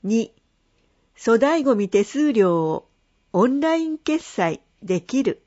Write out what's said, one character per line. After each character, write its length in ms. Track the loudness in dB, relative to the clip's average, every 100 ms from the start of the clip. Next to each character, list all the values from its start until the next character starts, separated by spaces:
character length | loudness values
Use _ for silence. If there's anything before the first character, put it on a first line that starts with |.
二、 300 | -2 -2 -4 _ _ _ _ _ _ _ _ _
粗 200 | 0 2
大 260 | 4 2
ご 100 | 0
み 140 | 0 2
手 160 | 0
数 280 | 0 0 0
料 320 | 2 2 2 0
を 220 | -4 -8 _ _ _ _
オ 140 | 0 0
ン 120 | 0
ラ 180 | 0 0
イ 120 | -2
ン 100 | -6
決 260 | -4 -4
済 360 | -4 -4 -4 -4 _ _
で 180 | -4 -4
き 220 | -2 -2
る。 180 | -2 -4